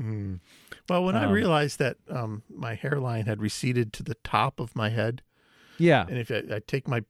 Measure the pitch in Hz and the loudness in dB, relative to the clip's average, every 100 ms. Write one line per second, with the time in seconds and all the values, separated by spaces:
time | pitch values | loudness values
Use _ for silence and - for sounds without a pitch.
0 | 113 107 98 90 - - - - - 180 | -6 -4 -6 -8 -12 -20 -20 -14 -2 0
1 | 180 196 - 202 202 156 147 - 135 - | 2 2 4 4 4 4 2 0 -2 -2
2 | - 131 110 107 - - 117 117 139 143 | -8 -6 -4 -6 -10 -10 -8 -6 -2 -2
3 | 127 113 107 107 107 - 127 123 113 - | -2 -2 -2 -2 -2 -2 0 0 0 -4
4 | - - - 104 123 - 123 113 107 113 | -8 -8 0 2 2 0 -8 -2 0 0
5 | 110 120 - _ _ _ - - 170 135 | 0 -2 -12 _ _ _ -18 2 6 6
6 | 90 123 113 117 - 107 - 143 - 117 | 4 -2 -2 -4 -2 -6 -4 -4 -2 -2
7 | 107 | -4